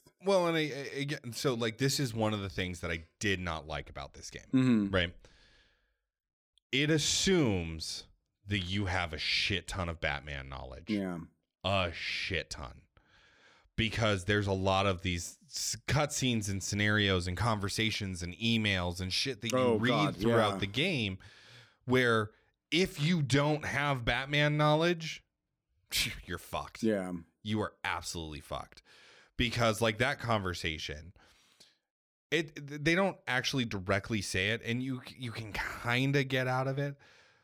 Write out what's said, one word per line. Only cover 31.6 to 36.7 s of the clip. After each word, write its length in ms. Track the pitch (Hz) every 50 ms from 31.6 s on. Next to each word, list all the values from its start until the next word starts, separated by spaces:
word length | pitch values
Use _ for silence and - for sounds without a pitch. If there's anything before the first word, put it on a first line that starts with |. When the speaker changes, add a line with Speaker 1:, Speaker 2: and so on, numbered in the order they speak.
| - _ _ _ _ _ _ _ _ _ _ _ _ -
Speaker 1:
it, 260 | 147 170 160 139 -
th-, 260 | 143 147 139 147 147 147
they 100 | 160 170
don't 240 | 185 196 185 151 - -
actually 380 | - 127 127 123 - - 135 117
directly 560 | 104 107 98 92 104 98 101 - - 117 104
say 280 | 92 - - 92 95 104
it, 120 | 113 - -
and 200 | 117 117 123 131
you 180 | 135 127 123 -
c-, 80 | - -
you 140 | - 131 113
can 200 | 110 113 110 104 - - - - - - -
kinda 400 | 120 120 127 135 139 139 143 131
get 240 | 131 135 131 127
out 200 | 127 127 131 131
of 100 | 135